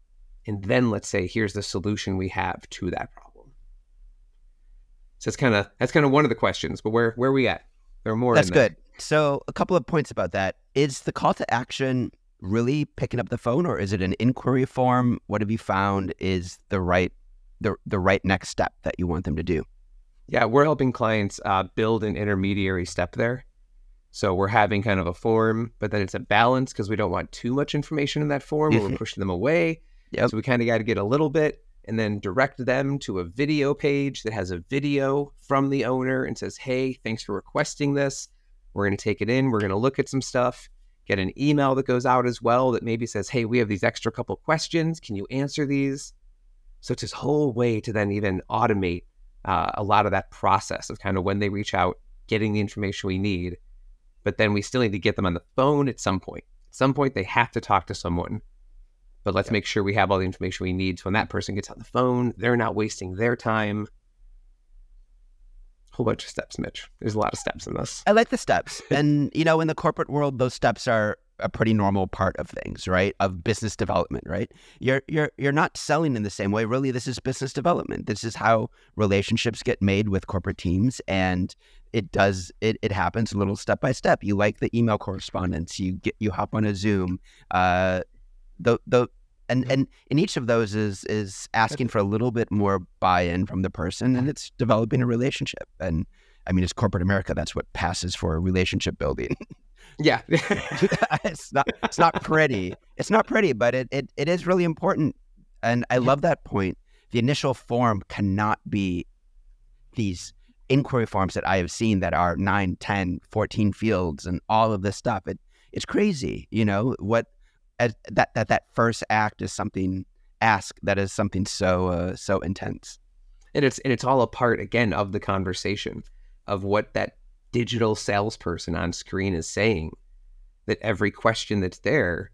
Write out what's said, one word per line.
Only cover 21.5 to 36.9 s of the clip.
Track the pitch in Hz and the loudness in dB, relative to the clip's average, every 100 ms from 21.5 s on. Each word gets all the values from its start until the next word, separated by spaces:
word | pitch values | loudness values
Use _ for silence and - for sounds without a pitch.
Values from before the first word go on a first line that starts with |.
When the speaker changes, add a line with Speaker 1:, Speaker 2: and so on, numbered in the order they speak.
| 95 95 | 0 0
Speaker 1:
build | - 110 113 | 0 0 2
an | 107 78 | 0 -2
intermediary | 104 95 98 101 95 92 | 0 2 0 0 0 0
step | 90 - 90 - | -2 -4 -4 -2
there. | 117 131 - _ _ - - - _ | -2 -4 -10 _ _ -20 -20 -20 _
So | - 104 | -2 0
we're | 92 98 | 2 4
having | 110 104 104 | 4 4 2
kind | 107 95 | 2 0
of | 85 | 0
a | |
form, | 90 117 113 113 110 117 - | -2 0 2 2 0 -4 -6
but | 107 | -4
then | 107 | -2
it's | 95 | -2
a | 98 | -6
balance | 87 107 117 127 131 | 0 4 4 4 0
'cause | - 101 | -4 -4
we | 104 | -2
don't | 101 | 0
want | 90 - | -2 -6
too | - 120 | -8 -4
much | 135 147 | -2 -2
information | 151 - 156 143 151 | -4 -2 -2 -2 -2
in | 147 | -2
that | 143 | -2
form | - 151 156 | -2 0 2
where | 113 | 2
we're | 101 | 2
Speaker 2:
Mm-hmm. | - | -4
Speaker 1:
pushing | 110 - | -6 -4
them | 98 | -2
away. | 87 123 170 165 160 - - _ | 0 2 2 0 -2 -10 -20 _
Speaker 2:
Yep. | - 117 | -2 0
Speaker 1:
So | 110 | 0
we | |
kinda | 120 123 | 0 0
gotta | 117 113 | 2 0
get | 107 101 | 0 -2
a | |
little | 101 143 156 | 0 0 2
bit | 156 151 - - - | 2 0 -2 -12 -20
and | - 110 | -6 -2
then | 107 101 | -2 -2
direct | 101 92 131 - | -2 0 0 -2
them | 127 127 139 139 | -2 0 0 -4
to | - 95 | -4 -6
a | |
video | 87 101 147 151 139 | -4 -2 0 2 0
page | 143 147 143 139 - | 0 0 0 -2 -4
that | 110 | -6
has | 110 92 | -4 -4
a | 87 - | -6 -4
video | 139 143 139 135 143 143 - | -4 0 0 2 0 -2 -10
from | - 139 139 | -2 0 2
the | 139 | 0
owner | 113 131 127 131 | 0 -2 0 -2
and | 131 117 | -4 -6
says, | 98 - | -8 -8
"Hey, | - 127 131 | -4 -2 -2